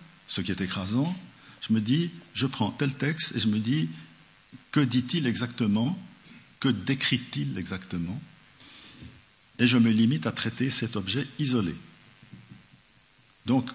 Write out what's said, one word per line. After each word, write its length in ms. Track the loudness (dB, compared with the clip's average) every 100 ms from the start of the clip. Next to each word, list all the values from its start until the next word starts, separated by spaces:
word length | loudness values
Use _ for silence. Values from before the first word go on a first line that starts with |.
| -20 -16 -6
ce 140 | -4
qui 120 | -2
est 100 | -2
écrasant, 520 | -4 -4 -2 0 0 -4 -12 -20 -20 -8 0
je 60 |
me 80 | 0
dis, 300 | 2 0 0 -6 -10
je 140 | -2 -2
prends 240 | 0 -2
tel 220 | 0 -2
texte 420 | 0 -2 0 0 0
et 40 |
je 100 | 0
me 100 | 0
dis, 300 | 0 0 -2 -6 -16 -20 -20 -20 -20 -20 -2
que 80 | 2
dit-il 480 | 4 2 2 0 2
exactement ? 720 | 0 -2 0 2 2 2 -2 -10 -20 -20 -20 -20 -2
Que 80 | 0
décrit-il 880 | 0 0 0 2 0 -2 -6 -4 -4
exactement ? 640 | -6 -8 -6 -4 -4 -6 -12 -20 -20 -20 -20 -20 -20 -18 -20 -20 -20 _ _ 2
Et 80 | 4
je 100 | 6
me 120 | 6
limite 380 | 6 4 2 -2
à 40 |
traiter 380 | -2 -4 -2 0
cet 260 | 2 0 -4
objet 320 | -2 -4 -4 -2
isolé. 360 | 2 2 0 -4 -12 -20 -20 -20 -20 -20 -20 -20 -20 -20 _ _ _ _ _ _ 0
Donc, 240 | 0 0